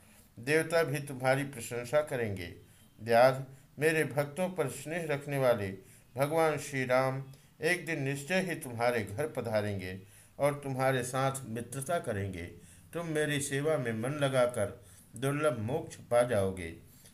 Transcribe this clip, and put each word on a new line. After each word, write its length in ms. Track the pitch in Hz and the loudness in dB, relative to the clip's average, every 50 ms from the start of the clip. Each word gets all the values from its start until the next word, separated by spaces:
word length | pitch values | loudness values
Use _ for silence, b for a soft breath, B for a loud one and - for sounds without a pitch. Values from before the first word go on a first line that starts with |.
| b b b b b b b 117 | b b b b b b b -8
देवता 440 | 117 139 151 160 156 160 170 165 165 | -2 2 2 2 2 2 2 2 2
भी 160 | 139 139 151 | 2 0 -4
तुम्हारी 440 | 139 139 135 123 131 131 135 139 143 | -4 -6 -6 0 2 2 4 2 0
प्रशंसा 580 | 143 - 117 110 - 123 120 120 - 151 151 | -4 -8 -10 -10 -8 -6 -6 -4 0 2 2
करेंगे।" 540 | 151 - 139 123 117 104 98 90 87 85 - - b b b b b b b - | 2 0 -2 -2 -2 -2 -4 -6 -8 -10 -12 -14 b b b b b b b -8
व्यास, 420 | 107 117 113 117 127 135 135 135 135 - B B B B B - | 0 4 8 8 8 8 6 2 -4 -10 B B B B B 0
मेरे 240 | 143 160 160 156 143 | 0 2 2 2 0
भक्तों 460 | - 123 147 143 143 - 185 185 185 | 0 0 -2 -4 -2 -2 -4 -4 -2
पर 180 | 185 165 143 | 0 -2 -2
स्नेह 380 | 127 - - - 151 165 175 165 147 | -2 -4 -8 -8 -6 -6 -4 -4 -2
रखने 280 | 143 139 - 147 143 | -4 -4 -4 -2 0
वाले 560 | 135 131 123 117 101 101 95 95 - B B B B B B B | 4 4 4 4 4 0 -4 -6 -8 B B B B B B B
भगवान 420 | 123 139 143 160 165 160 156 151 | -2 0 2 4 4 4 4 2
श्री 280 | 139 - - 139 131 127 | 0 -4 -4 -2 -2 2
राम 400 | 123 127 131 131 131 131 135 139 - B B B B B B | 4 4 4 4 2 0 -2 -6 -10 B B B B B B
एक 240 | 147 165 175 180 151 | 0 0 0 0 -2
दिन 180 | 160 160 143 135 | -4 -2 -2 -2
निश्चय 360 | 135 139 139 139 139 185 190 | -2 -2 -4 -2 0 0 0
ही 160 | 190 175 156 | 2 0 -2
तुम्हारे 480 | 151 - 123 120 113 117 123 120 117 107 | -6 -6 -6 -2 0 2 2 2 2 0
घर 240 | 95 101 139 151 | -2 -2 -4 -4
पधारेंगे 720 | 156 - 131 107 113 110 107 104 104 101 95 92 92 92 95 - B B B B B B B | -2 -2 -4 -2 0 0 0 2 0 -2 -4 -6 -6 -8 -10 -12 B B B B B B B
और 140 | 139 143 143 | 0 0 0
तुम्हारे 500 | 143 143 139 131 127 131 131 131 127 120 | -2 -4 -4 -2 0 2 2 2 2 0
साथ 280 | - - 131 135 135 131 - - | -2 -2 0 0 0 -2 -4 -6
मित्रता 540 | 110 110 120 - - 131 135 139 - 170 170 | -8 -8 -8 -8 -8 -8 -8 -4 -2 -2 -2
करेंगे। 440 | - 123 107 98 98 98 87 85 87 87 - - B B B B B B - | -2 -2 -4 -2 -4 -4 -6 -8 -10 -10 -12 -16 B B B B B B -8
तुम 140 | 165 170 | -6 -4
मेरी 340 | 165 156 151 147 143 147 135 | -2 0 0 0 0 0 0
सेवा 360 | 139 - 139 139 143 156 156 | 0 -2 -2 0 2 2 2
में 160 | 139 127 117 110 | 2 0 -2 -2
मन 160 | 110 117 135 | -2 -2 -2
लगाकर 760 | 151 147 143 135 131 127 123 120 - 113 101 90 - - B B B B B B - | -2 0 0 2 4 4 4 4 2 0 -2 -2 -4 -8 B B B B B B -8
दुर्लभ 440 | 113 131 139 143 147 156 151 135 113 | -4 -2 0 0 2 2 2 2 0
मोक्ष 360 | 107 120 143 165 160 - - | -2 -2 -2 -4 -4 -6 -12
पा 280 | - - - 120 120 127 | -14 -4 2 4 4 4
जाओगे। 540 | 127 117 101 95 95 92 92 85 82 82 - - B B B B B | 4 4 2 2 0 -2 -4 -6 -8 -10 -12 -16 B B B B B